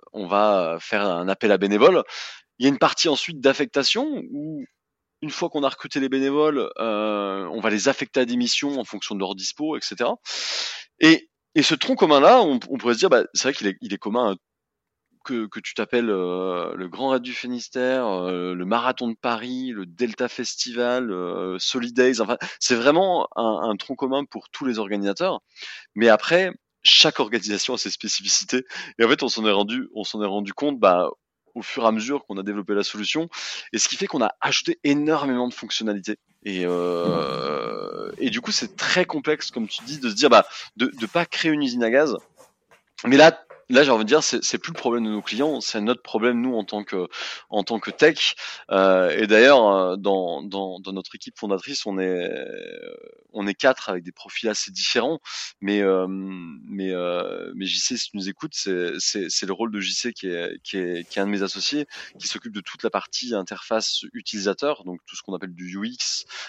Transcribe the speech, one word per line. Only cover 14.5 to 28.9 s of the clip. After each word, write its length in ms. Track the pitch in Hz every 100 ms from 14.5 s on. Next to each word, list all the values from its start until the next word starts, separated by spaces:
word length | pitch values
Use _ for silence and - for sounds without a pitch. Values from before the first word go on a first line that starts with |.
| _ _ _ _ _ _ _
que, 220 | - 120 107
que 140 | -
tu 120 | -
t'appelles, 380 | - 107 123 117
euh, 640 | 98 90 90 92 90 85 85
le 120 | 92
Grand 200 | - 135
Raid 140 | 131
du 100 | 123
Finistère, 760 | 120 123 123 - 131 127 131 117
euh, 460 | 92 90 90 90
le 120 | 90 92
Marathon 420 | 117 120 127 120
de 80 | 113
Paris, 520 | 127 113 120 127 131
le 160 | 110 90
Delta 420 | 85 120 107 123
Festival, 800 | - 117 - 123 120 120 127 120
euh, 460 | 92 90 92 92 92
Solidays, 640 | - 131 120 120 127 117
enfin, 160 | 104 120 - -
c'est 140 | -
vraiment 520 | 120 127 156 190 170 -
un, 360 | - 113 104 110
un 60 | 104
tronc 180 | -
commun 320 | 131 131 135 143
pour 240 | 107 -
tous 160 | - 135
les 120 | 113
organisateurs. 640 | 101 101 101 98 185 135 - - - - -
Mais 160 | - 113
après, 420 | 107 - 170 185 - _ _
chaque 360 | - - 160 147
organisation 540 | 117 113 101 101 -
a 60 | 120
ses 120 | 101
spécificités. 760 | - 110 - 98 - 98 127 127 - -